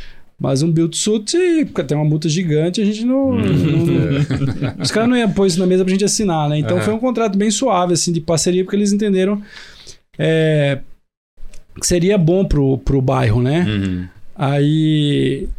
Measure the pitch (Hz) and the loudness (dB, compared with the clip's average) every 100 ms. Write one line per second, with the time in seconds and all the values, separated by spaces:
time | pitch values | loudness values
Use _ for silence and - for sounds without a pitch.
0 | - - - - 139 135 165 165 165 165 | -16 -16 -18 -6 -2 0 2 2 0 -2
1 | - 220 208 339 359 320 262 - 139 147 | -2 -2 0 0 2 0 -2 -4 -2 0
2 | 151 156 160 156 180 151 165 185 202 214 | 0 0 0 -2 0 0 0 0 -2 0
3 | 240 262 269 247 196 - 143 165 165 - | 0 0 0 0 0 2 2 2 2 0
4 | - 139 147 131 135 - 131 - - 214 | 0 0 -2 -2 -2 -2 -4 -4 -4 0
5 | 233 247 226 165 196 170 185 185 185 190 | 2 2 0 2 0 2 2 2 2 0
6 | 196 - 208 160 147 151 151 180 208 220 | 0 0 0 0 0 0 0 0 0 0
7 | 254 226 226 196 214 202 269 185 180 170 | -2 0 0 0 0 0 0 2 2 0
8 | - 165 156 165 185 180 190 202 208 202 | 0 -2 0 0 2 0 0 0 2 2
9 | 214 190 185 208 208 - - - - - | 2 2 0 -2 -6 -18 -20 -20 -20 -20
10 | _ - 156 160 156 156 143 139 - - | _ -4 0 2 2 2 2 -2 -8 -16
11 | _ _ _ - - - - - - 175 | _ _ _ -14 -12 -12 -16 -6 0 2
12 | 175 208 160 185 196 151 135 135 - 139 | 2 2 2 2 2 2 2 0 0 0
13 | 127 131 127 113 123 156 139 107 98 90 | 2 0 2 2 2 0 0 0 -2 -4
14 | 90 - - - 139 143 147 156 156 156 | -6 -12 -14 -6 -2 0 2 2 2 0
15 | 147 139 135 135 - | 0 0 0 -2 -6